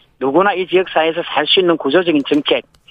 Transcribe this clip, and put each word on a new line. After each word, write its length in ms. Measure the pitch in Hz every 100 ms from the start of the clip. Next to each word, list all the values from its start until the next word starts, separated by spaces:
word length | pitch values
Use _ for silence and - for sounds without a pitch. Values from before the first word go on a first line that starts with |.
| _ -
누구나 340 | 135 143 202
이 120 | 180 185
지역사회에서 560 | 180 185 170 160 160 160 -
살 100 | 147
수 140 | 196
있는 180 | 180 165
구조적인 460 | 139 156 175 156 135
정책, 360 | 151 - 135 - _ _